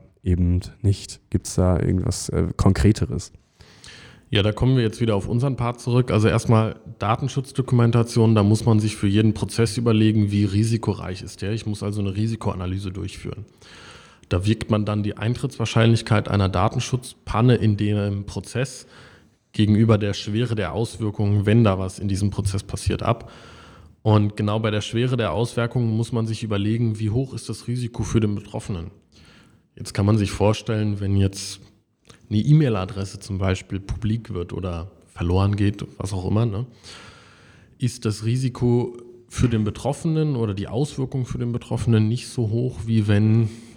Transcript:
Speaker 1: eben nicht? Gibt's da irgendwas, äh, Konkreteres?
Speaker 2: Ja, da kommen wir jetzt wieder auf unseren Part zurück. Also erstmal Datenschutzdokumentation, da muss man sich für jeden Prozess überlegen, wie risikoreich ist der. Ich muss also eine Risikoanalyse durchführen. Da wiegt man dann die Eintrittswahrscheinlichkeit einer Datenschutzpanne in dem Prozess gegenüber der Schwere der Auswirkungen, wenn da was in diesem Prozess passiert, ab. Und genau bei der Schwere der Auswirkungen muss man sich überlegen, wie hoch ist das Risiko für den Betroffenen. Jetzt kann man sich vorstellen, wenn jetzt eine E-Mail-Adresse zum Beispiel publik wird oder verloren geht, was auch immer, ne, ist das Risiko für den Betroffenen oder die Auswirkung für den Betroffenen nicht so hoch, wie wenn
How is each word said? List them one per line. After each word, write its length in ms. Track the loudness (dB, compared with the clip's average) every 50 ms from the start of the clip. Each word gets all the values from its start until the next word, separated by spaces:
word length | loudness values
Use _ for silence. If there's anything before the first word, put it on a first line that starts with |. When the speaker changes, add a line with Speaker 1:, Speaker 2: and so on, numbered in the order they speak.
| -6 _ _ _ -2
Speaker 1:
eben 380 | 0 2 2 4 2 2 0 -2 -4 -8 -2
nicht? 380 | 0 0 0 0 -4 -10 -16 -18 _ _
Gibt's 240 | -4 -4 -4 -4 -2
da 260 | 0 2 2 2 2
irgendwas, 500 | 2 2 0 0 0 -2 -4 -4 -6 -4
äh, 180 | -2 0 -2 0 0 2
Konkreteres? 720 | 4 4 4 6 4 4 4 2 0 -4 -4 -6 -8 -10 -14 -20 _ _ _ _ -20 -20 -20 -20 -20 -20 -20 -20 -20 -20 -20 -20 _ _
Speaker 2:
Ja, 100 | 0 2
da 100 | 2 2
kommen 240 | 0 2 2 2 4 2
wir 60 | 2
jetzt 160 | 0 0 0
wieder 140 | 0 0 0
auf 120 | 0 0 -2
unseren 280 | -2 0 0 0 -2 -2
Part 220 | -2 -4 -4 -4
zurück. 300 | -2 0 2 2 2 2
Also 160 | 2 4 4 4
erstmal 480 | 4 2 4 4 4 4 4 2 -2 -8 -12 -18 -10 -4
Datenschutzdokumentation, 1400 | -2 -2 0 0 -2 -4 -4 -6 -6 -4 -4 -6 -2 2 2 4 4 4 4 4 2 2 2 4 4 6 6
da 60 | 6 6
muss 220 | 6 4 4 4
man 140 | 4 4 4
sich 160 | 2 0 -2
für 120 | -2 0 2
jeden 260 | 4 4 4 4 2
Prozess 420 | 0 -4 -4 0 0 0 0 0 0
überlegen, 540 | 0 2 4 4 4 4 4 4 2 2
wie 140 | 2 2 2
risikoreich 760 | 2 2 2 2 2 0 0 -2 -2 -4 -4 -6 -10 -10 -10
ist 200 | -12 -14 -12 -8 -6
der. 80 | -6 -6
Ich 120 | -4 -6 -6
muss 160 | -6 -6 -4
also 180 | -4 -4 -2
eine 140 | -4 -2 -2
Risikoanalyse 760 | -2 -2 -2 -2 -4 -4 -4 -4 -4 -4 -4 -4 -4 -6 -6
durchführen. 540 | -8 -8 -8 -10 -10 -12 -12 -12 -10 -12 -14 -16 _ _ -20 -20 -20 -20 -20 -20 -20 -20 -20 -20 -20 _ _ -4
Da 160 | -2 0 0
wiegt 240 | 0 0 0 0 -2
man 140 | 0 0 0
dann 160 | 0 -2 -2 -2
die 140 | -4 -4 -4
Eintrittswahrscheinlichkeit 1120 | -4 -4 -2 -2 -4 -6 -4 -4 -4 0 2 4 6 6 4 4 2 2 0 0 2 0
einer 200 | 0 2 2 2
Datenschutzpanne 1080 | 2 2 0 0 0 -2 -4 -4 -4 -6 -6 -10 -18 _ _ -4 0 2 4 4 4
in 220 | 4 4 2 2 2
dem 480 | 0 0 0 0 0 -2 -2 -4 -6
Prozess 600 | -8 -10 -10 -10 -6 -4 -4 -4 -4 -6 -12 -20 -20 -20 -20 -20 -20 -20 -20 _ _ _ _ _ _
gegenüber 460 | -2 2 2 4 4 4 6 4 4 2
der 160 | 2 -2 -4
Schwere 400 | -6 -6 -4 -2 -2 -2 -2 -2
der 200 | -2 -4 -4 -2
Auswirkungen, 760 | -4 -4 -4 -4 -6 -6 -4 -2 -2 0 2 2 2 4 4
wenn 160 | 6 6 6
da 160 | 6 4 2
was 180 | -2 -4 -6 -6
in 100 | -4 -4
diesem 220 | -2 0 0 -2
Prozess 320 | -2 -2 -2 -2 -2 -4
passiert, 400 | -6 -6 -10 -6 -4 -2 -2 0
ab. 300 | 0 -2 -2 -2 -6 -12 -20 -20 -20 -20 -20 -20 -20 -20 -20 -20 -20 -20 _ _ 2
Und 340 | 4 4 4 4 2 0 -2
genau 220 | -2 -2 -2 0
bei 100 | 0 0
der 120 | 0 -2
Schwere 360 | -2 -2 -2 -2 0 0 0 0
der 140 | 0 0
Auswirkungen 580 | 0 -2 -2 -2 -2 -2 -2 -2 0 0 0 0 0 0
muss 140 | -2 -2
man 160 | -2 -2 -2 -2
sich 160 | -4 -6 -4
überlegen, 560 | -4 -2 -2 0 0 0 0 0 0 0 0
wie 100 | -2 0
hoch 240 | 0 0 -2 -4 -6
ist 160 | -10 -10 -10
das 180 | -10 -10 -8 -8
Risiko 360 | -6 -6 -6 -6 -6 -6 -4
für 160 | 0 0 2
den 160 | 2 2 0
Betroffenen. 560 | -4 -6 -10 -10 -10 -8 -8 -8 -8 -8 -10 -14 -18 _ _ _ -20 -20 -20 -20 -20 _ _ _ _ _ _ _
Jetzt 200 | -16 -14 -6 -2
kann 100 | 0 2
man 140 | 4 4 4
sich 100 | 2 0
vorstellen, 720 | 0 2 2 2 2 0 -2 -4 -4 -2 -2 -2 -2 -4
wenn 180 | -2 0 2 2
jetzt 440 | 2 2 0 -4 -10 -12 -14 -16 -18 -20 _ _ _ _ _ _ _ -20 -20 _ _ -2
eine 80 | -2 0
E-Mail-Adresse 760 | 4 6 6 6 6 4 0 0 -2 -4 -6 -8 -8 -8 -10 -12
zum 220 | -10 -8 -4 -2
Beispiel 400 | 0 0 0 -2 -4 -6 -8 -8
publik 520 | -6 -8 -6 -4 -2 -2 -2 -2 -4 -6 -8
wird 180 | -8 -8 -6 -8
oder 380 | -6 -6 -6 -6 -8 -8 -12 -14 _ _ _
verloren 480 | _ -6 -2 0 2 2 2 2 2
geht, 280 | 2 0 0 0 -2 -8 -12 -10 -10
was 160 | -8 -6 -6
auch 140 | -6 -2 0
immer, 160 | 0 0 0
ne, 220 | 0 -2 -6 -8 -10 -12 -18 -20 -20 -20 -20 -20 -20 -20 -20 -20 -20 -20 -20 -20 -20 -20 -20 -20 _ _ -4
ist 260 | -4 -4 -4 -4 -4
das 180 | -4 -4 -2 -2
Risiko 760 | -2 -2 -2 -2 -4 -2 0 0 2 2 2 0 -2 -6 -12 -18 -20 -20 -20 -20 _
für 200 | -2 0 2 2
den 140 | 2 2 0
Betroffenen 720 | -2 -4 -4 -4 -4 -4 -4 -2 -2 0 0 0 0 0
oder 180 | -2 -2 -2 -2
die 140 | -4 -6 -4
Auswirkung 580 | -2 -2 -2 -2 -4 -6 -6 -4 -4 -4 -4
für 140 | -4 -6 -4
den 120 | -4 -4
Betroffenen 560 | -4 -6 -6 -6 -6 -2 2 4 4 4 4 2
nicht 200 | 0 -2 -6 -6
so 240 | -4 -4 -2 0
hoch, 300 | 0 -2 -2 -2 -4 -6 -4
wie 220 | 0 2 2 4 4
wenn 420 | 4 4 4 6 4 4 4 2 -2 -8 -16 -20 -20